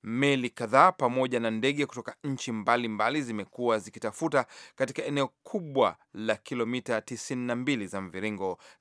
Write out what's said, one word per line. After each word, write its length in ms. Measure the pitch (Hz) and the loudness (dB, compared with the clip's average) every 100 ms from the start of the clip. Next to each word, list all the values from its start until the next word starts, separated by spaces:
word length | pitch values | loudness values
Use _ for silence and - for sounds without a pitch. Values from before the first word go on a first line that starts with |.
Meli 460 | 107 120 143 139 120 | -6 0 2 2 -2
kadhaa 420 | - 117 127 175 | -6 2 6 6
pamoja 480 | - 127 127 131 123 | 6 0 2 0 0
na 100 | 117 | 0
ndege 360 | 110 127 147 143 | 0 0 0 -4
kutoka 300 | - - - | -6 -12 -8
nchi 280 | 147 131 - | -6 -6 -4
mbalimbali 720 | 113 104 120 120 104 110 151 | -2 2 2 2 0 0 0
zimekuwa 560 | 127 107 95 - 123 110 | -4 -6 -8 -2 0 0
zikitafuta 680 | 104 110 113 - 160 143 120 - - - | -2 -8 -8 -2 2 2 0 -8 -20 -4
katika 280 | 131 131 | -4 -2
eneo 260 | 143 143 135 _ | -2 0 0 _
kubwa 540 | - 214 160 135 107 - _ | -8 -6 -2 4 4 4 _
la 220 | - 110 107 | -6 -2 -2
kilomita 640 | - 123 117 123 - 110 | -2 -2 -2 -2 -2 -2
tisini 460 | - 117 - 127 123 | -2 -10 -6 -6 -2
na 100 | 120 | -2
mbili 300 | 127 135 95 | 0 0 -2
za 140 | 98 | -6
mviringo 580 | 95 90 107 101 95 87 - - | -6 -4 -4 -2 -4 -4 -12 -16